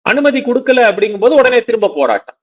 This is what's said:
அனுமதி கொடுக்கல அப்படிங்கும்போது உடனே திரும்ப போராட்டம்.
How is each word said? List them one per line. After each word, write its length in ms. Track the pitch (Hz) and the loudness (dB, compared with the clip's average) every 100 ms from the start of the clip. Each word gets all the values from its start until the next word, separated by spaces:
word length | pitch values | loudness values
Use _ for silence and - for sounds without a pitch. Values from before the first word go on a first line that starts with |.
அனுமதி 400 | - 240 285 269 | -2 0 0 -2
கொடுக்கல 500 | 247 247 262 254 233 | -2 -4 0 2 2
அப்படிங்கும்போது 400 | 196 208 202 220 | 0 -4 0 2
உடனே 340 | 302 254 247 | 4 2 2
திரும்ப 280 | 233 226 202 | -2 -2 -2
போராட்டம். 420 | 147 131 104 - - | -2 -2 -2 -4 -20